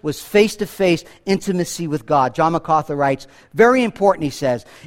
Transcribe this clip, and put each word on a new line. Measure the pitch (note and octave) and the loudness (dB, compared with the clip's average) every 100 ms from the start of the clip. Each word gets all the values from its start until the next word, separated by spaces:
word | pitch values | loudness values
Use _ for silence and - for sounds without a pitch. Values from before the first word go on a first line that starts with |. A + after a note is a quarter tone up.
was | D3+ C#3 | -8 -8
face-to-face | - G#3 G#3+ - G3+ - F#3+ E3 - - - | 0 2 2 -2 -8 -2 0 0 -4 -10 -2
intimacy | G3 - F3+ E3+ - E3 | -2 -2 -4 -4 -6 -6
with | D3 - | -6 0
God. | C#3+ B2+ D#3+ | 0 2 0
John | D#3+ | 0
MacArthur | E3 - D#3 C#3+ C#3+ | -2 0 -2 -2 -2
writes, | C#3 C3+ - - _ | -2 -2 -8 -20 _
"Very | C#3 A#3 B3+ | 4 4 4
important," | A#3 - G3 E3+ D3 | 0 0 0 2 -2
he | |
says, | - C3+ A#2+ - - | -2 -2 -2 -6 -20